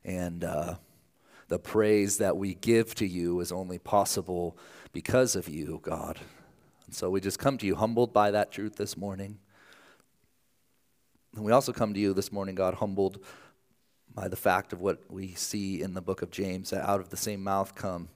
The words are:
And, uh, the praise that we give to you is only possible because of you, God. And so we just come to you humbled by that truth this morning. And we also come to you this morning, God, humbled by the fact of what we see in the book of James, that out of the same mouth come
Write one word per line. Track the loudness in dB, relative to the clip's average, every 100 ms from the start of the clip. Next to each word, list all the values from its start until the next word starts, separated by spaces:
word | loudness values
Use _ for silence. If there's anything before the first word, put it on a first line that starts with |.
And, | -6 -4 -4 -4
uh, | -4 -2 -4 -8 -14 _ _ _ _ -20 -6
the | -4
praise | 0 4 6 6 4 2
that | 2 2
we | -2
give | -2 4 4 4
to | -2 -2
you | 0 0 0
is | -2
only | -6 -6 -8
possible | 2 4 4 0 -2 -4 -4 -8 -20 -20 -12
because | -10 2 4 4 0
of | -4
you, | -8 -8 -8
God. | -6 -6 -6 -10 -14 -20 -20 _ _ _ -14
And |
so | -4 0
we | 0
just | 0 0
come | -2 0
to | -2
you |
humbled | 2 2 4 4
by | 6 6
that | 4 0
truth | -4 -8 -4
this | -6 -6
morning. | -8 -6 -10 -12 _ _ -20 -20 -20 _ _ _ _ _ _ _ _ _ _ _ _ _ _ -6
And |
we | 4
also | 4 4
come | -2 0
to | 2
you | 2
this | 2 0
morning, | -6 -6
God, | 0 0 0
humbled | -2 2 0 0 -18 -20 -20 _ _ _ _ _ _
by | -10 -8
the | 0
fact | 2 2 -2
of | -4
what | -2 -2 -8
we | -12 -10
see | -8 -6 -4 -4 -4
in | -6
the | -6
book | -6 -4
of | -6
James, | -4 -4 -4 -6
that | -4 0
out | 0
of | -2
the | -8
same | -6 -6
mouth | -2 0 -2
come | -6 -8 -8 -10